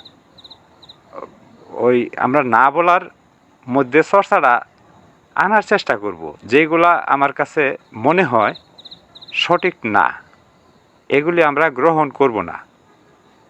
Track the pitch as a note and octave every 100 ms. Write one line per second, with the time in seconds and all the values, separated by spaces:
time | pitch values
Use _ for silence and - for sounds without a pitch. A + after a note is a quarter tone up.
0 | - _ _ _ - - _ _ - -
1 | _ - - _ _ - - - A#2 B2
2 | A#2 - B2 C#3+ B2+ A2+ C3+ D3+ F3 F3+
3 | F3+ _ _ _ _ _ B2 C3 B2+ C#3+
4 | D#3 G3+ F#3+ G3 C#3 A#2+ - _ _ -
5 | _ _ _ - F3+ G#3+ G3+ G#3 - A#2
6 | G#2 E2+ D#2+ D2 G2 C3 D#3 E3 E3+ E3
7 | - C#3 C#3 C3+ C#3+ - C#3 - _ A2+
8 | B2 F3 E3+ A#2 G#2+ E3+ _ _ - -
9 | _ - - - - F3 F#3+ - A2+ G2+
10 | C#2 - - _ _ _ _ _ _ _
11 | _ C3+ D3+ F3 D#3 C#3 D#3+ B2+ D#3 D#3+
12 | D3 - C3+ G#2+ E2 - - _ _ _
13 | _ _ _ _